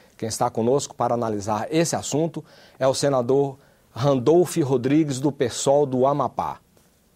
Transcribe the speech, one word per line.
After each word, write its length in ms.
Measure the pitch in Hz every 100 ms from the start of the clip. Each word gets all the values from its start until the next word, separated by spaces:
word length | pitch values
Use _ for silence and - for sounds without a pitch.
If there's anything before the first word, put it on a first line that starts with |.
| _ -
Quem 140 | 110
está 220 | - 120
conosco 420 | 117 113 139 -
para 220 | - 120 120
analisar 520 | 117 104 98 107 110
esse 240 | 160 170 104
assunto 500 | - 139 160 156 - - - -
é 100 | 131
o 60 |
senador 640 | 127 143 131 120 139 139 127 _ _ _
Randolph 640 | 110 143 135 117 170 175 165
Rodrigues, 600 | 135 131 131 151 151 131
do 120 | 143
pesol 560 | - 120 - 139 143 143
do 180 | 127 131
Amapá. 540 | 143 120 - 78 67 _ _ _ _ _